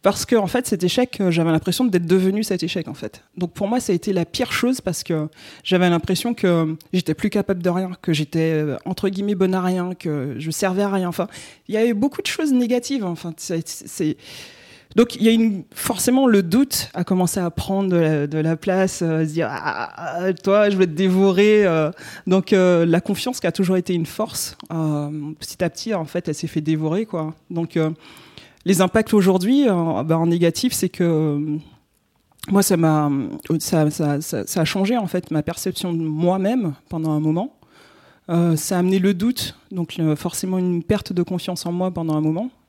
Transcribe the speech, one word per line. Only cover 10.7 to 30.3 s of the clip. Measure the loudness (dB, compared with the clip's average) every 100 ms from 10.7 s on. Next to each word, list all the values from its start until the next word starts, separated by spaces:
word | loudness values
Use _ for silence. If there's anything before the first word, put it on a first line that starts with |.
| 0
à | 0
rien. | 0 -2
Enfin, | -4 -6 -8 -20 -20 -6
il | 0
y |
avait | 2
beaucoup | 2 -2 -2
de | -8
choses | -2 2
négatives, | 2 2 0 -2 -4
enfin, | -4 -6 -8 -10
c'est, | -6 -6
c'est, | -6 -12 -14 -4 -4 -4 -10 -20 -20 -20 -20 -20 _ 2
donc, | 2
il | 4
y | 2
a |
une, | 4 2 0 -8
forcément, | -8 -6 -2 2 4 6
le | 4
doute | 4 2 2 -2 -6
a | -6
commencé | -2 0 0 0
à | -4
prendre | -4 -4 -2 2
de | 2
la, | 2 2 -2
de | -2
la | -2 -2
place, | 0 2 0 0
euh, | -2 0
à |
se | 0
dire, « | -2 -4
Ah, | -4 -4 -4 -8 -10
ah, | -10 -4
ah, | -2
toi, | -2 2 4 4
je | 4
vais | 2
te |
dévorer, | 2 2 4 4 6 6 6
euh. » | 4 2 0 -4 -18 -12 2
Donc, | 2 4
euh, | 4 6 4 4
la | 2
confiance | 0 -4 -4 -2
qui | -4
a |
toujours | 0 0 0
été | 0
une | -2 -2
force, | -4 -6 -4 -10 -12 -10
euh, | -4 -2 -2 -4 -8 -10 -12
petit | -14 -4
à | -4
petit, | -4 -6
en | -4 -4
fait, | -6 -6
elle |
s'est | -6 -4
fait | -4
dévorer, | 0 0 0 -2 -4
quoi. | -6 -8 -10 _
Donc, | -6 -4 0
euh, | -2 -4 -14 -20 -20 -20 -20 _
les | 0 2
impacts | 4 2 4
aujourd'hui, | 4 6 4 4 4 4
euh, | 2 0 -2
bah, | 0 2
en |
négatif, | 2